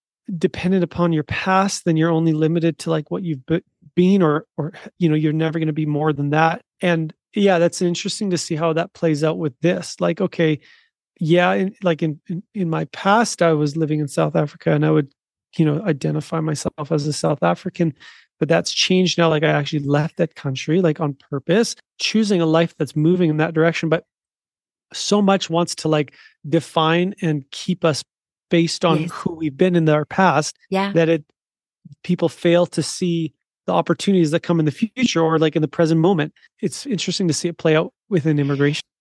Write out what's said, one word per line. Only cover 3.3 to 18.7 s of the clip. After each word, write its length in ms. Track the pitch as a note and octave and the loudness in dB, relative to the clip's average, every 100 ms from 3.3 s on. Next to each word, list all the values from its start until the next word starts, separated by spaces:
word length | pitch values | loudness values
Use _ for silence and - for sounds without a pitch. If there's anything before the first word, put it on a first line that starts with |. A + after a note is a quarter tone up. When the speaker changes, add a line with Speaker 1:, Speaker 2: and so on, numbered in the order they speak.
| C#3+ - | -6 -4
Speaker 1:
be-, 180 | D#3+ - _ _ - | -4 -4 _ _ 2
been 260 | F3+ G3 | 4 4
or, 220 | E3 D3 - - | 4 2 -4 -8
or, 140 | D3+ - - - | -8 -10 -18 -2
you 120 | E3+ | 0
know, 60 | D#3 | 2
you're 180 | D#3 | 0
never 260 | D#3 D#3+ D#3+ | 0 -2 -2
gonna 140 | D#3+ | -4
be 120 | D3+ D3+ | -2 -2
more 280 | D3 D#3 | 0 0
than 160 | C#3+ C#3+ | 0 0
that. 320 | D3+ D#3+ E3 - _ | 2 0 0 -10 _
And 320 | F#3 E3 D#3+ - _ - | -2 0 -2 -10 _ 0
yeah, 240 | G3 F3+ | 2 4
that's 220 | E3+ - | 2 0
interesting 480 | F3+ E3+ G3 - G#3 | -2 -2 -6 -6 -4
to 80 | F3 | -4
see 180 | - D#3 | -4 -4
how 160 | E3 | -2
that 200 | D#3+ F3+ | -2 -4
plays 300 | - E3+ D3 D#3 | -4 -2 0 0
out 120 | F3+ | -2
with 200 | D#3+ - | -6 -2
this. 380 | E3+ F3+ E3+ - | -2 -2 -6 -4
Like, 220 | F3 E3+ | -2 0
okay, 380 | F#3+ - D#3+ D3+ - _ _ _ _ _ | -4 0 0 0 -6 _ _ _ _ _
yeah, 320 | D#3 F3 F3+ | 2 2 4
in, 220 | G3 F#3+ - | 2 -2 -2
like, 180 | F#3 D#3+ | -2 0
in, 200 | E3 D3 - | -2 -4 -8
in, 140 | E3+ - | -10 -10
in 160 | G#3+ F3 | -6 -4
my 160 | D#3+ D#3 | -4 -6
past, 560 | - G3 G#3+ A#3 - | -4 2 2 2 0
I 100 | E3+ | 2
was 220 | D#3 D3+ D3+ | 2 0 -2
living 240 | D#3 D3+ | -2 -2
in 80 | D3 | -2
South 280 | - D#3 D#3+ | -2 0 0
Africa 340 | D3+ - - | -2 -2 0
and 140 | D3+ D3+ | 2 2
I 60 | |
would, 200 | D#3 C#3 _ _ _ _ - | 2 0 _ _ _ _ 0
you 80 | D#3 | 0
know, 180 | D3 | 0
identify 560 | G#3 D3 D#3+ D3+ D3+ E3 | -2 -2 -2 -4 -4 -4
myself 520 | D#3+ D3+ - - D3 | -4 -4 -6 -8 -4
as 140 | D#3+ D3 | -4 -2
a 40 | |
South 300 | C#3+ E3 D3+ | -2 -2 0
African, 500 | E3+ F3 F#3 - E3+ D3+ - - _ _ | 0 -2 -4 -2 -2 -4 -12 -20 _ _
but 80 | C#3+ | 0
that's 240 | E3 - | 0 0